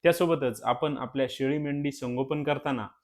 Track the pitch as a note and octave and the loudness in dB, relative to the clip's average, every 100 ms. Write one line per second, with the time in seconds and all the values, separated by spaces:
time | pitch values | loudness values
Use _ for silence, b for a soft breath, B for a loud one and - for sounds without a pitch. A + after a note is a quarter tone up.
0 | E3 E3+ F3 D#3+ C#3 - B2 B2+ D#3 C#3+ | 4 4 4 4 0 0 0 0 0 -2
1 | B2 C3+ C3 - C3+ D3+ D3 C#3+ C#3+ C#3 | -4 -2 -2 0 -2 0 -2 -2 -4 -4
2 | B2 B2 C3+ D3+ C#3+ C#3 C#3+ B2+ G#2 _ | -4 -2 -2 -2 0 -2 -2 -4 -6 _